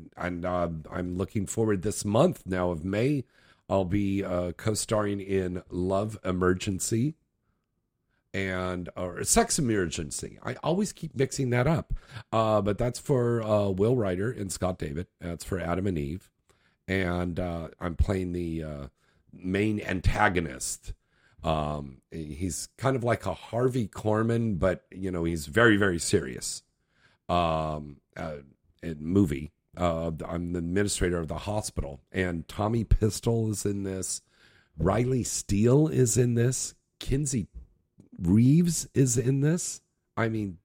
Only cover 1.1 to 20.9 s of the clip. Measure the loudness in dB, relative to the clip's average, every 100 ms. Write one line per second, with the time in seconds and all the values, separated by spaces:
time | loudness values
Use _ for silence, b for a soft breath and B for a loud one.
1.1 | -2 -2 -2 -4 0 0 0 -2 -4 0
2.1 | 4 4 2 -4 -2 0 -2 -2 0 0
3.1 | -2 -6 _ _ _ -2 0 2 0 0
4.1 | -2 -2 -2 -4 -4 -4 -2 0 0 0
5.1 | -2 -2 0 0 -4 -6 -4 0 0 0
6.1 | -4 -4 2 4 2 0 -4 -2 -2 -2
7.1 | -4 _ _ _ _ _ _ _ _ _
8.1 | _ _ -6 -4 -2 -2 -4 -8 -8 -8
9.1 | -4 2 2 2 0 0 0 0 -4 -8
10.1 | -8 -12 -10 -10 -6 -2 -2 -2 -6 -8
11.1 | -2 -2 0 0 2 2 2 -2 -8 B
12.1 | -16 B 2 4 4 2 0 -2 -2 0
13.1 | 2 2 0 2 2 4 4 4 4 2
14.1 | 0 -2 -4 -6 -2 -2 -2 -4 -6 -8
15.1 | -10 -8 -8 -4 -4 -2 0 0 0 -2
16.1 | -6 _ _ _ _ _ _ -2 0 0
17.1 | -2 -2 -4 -4 -6 -8 -8 -6 0 0
18.1 | 0 -2 -4 -4 -4 -6 -10 -14 _ _
19.1 | _ _ -10 -2 0 0 -2 -4 0 2
20.1 | 4 4 2 -2 -6 -8 -8 -12